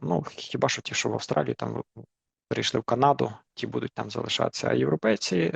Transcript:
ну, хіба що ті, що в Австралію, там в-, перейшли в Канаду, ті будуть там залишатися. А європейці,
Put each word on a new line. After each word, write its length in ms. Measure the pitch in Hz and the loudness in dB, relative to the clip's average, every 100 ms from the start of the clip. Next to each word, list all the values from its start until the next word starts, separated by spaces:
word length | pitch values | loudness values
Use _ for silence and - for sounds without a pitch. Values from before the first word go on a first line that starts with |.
ну, 240 | 156 170 - | 0 0 0
хіба 400 | - - 123 127 | -8 -6 0 0
що 120 | - | 0
ті, 140 | - - | -4 -2
що 140 | 120 | 0
в 40 | |
Австралію, 420 | 113 - - 135 120 | -2 0 0 2 0
там 180 | - | -4
в-, 300 | 113 - - - _ _ _ - | -4 -8 -12 -20 _ _ _ -6
перейшли 320 | 117 107 123 | -2 0 0
в 40 | |
Канаду, 500 | - 117 139 139 120 107 _ | 0 4 4 4 0 -4 _
ті 140 | - 117 | -10 -6
будуть 260 | 123 123 | -4 -6
там 160 | - 113 | -6 -8
залишатися. 580 | 110 - - - - - | -6 -4 0 0 0 0
А 60 | |
європейці, 800 | 127 131 156 220 208 - 180 165 | 2 2 2 2 0 0 2 0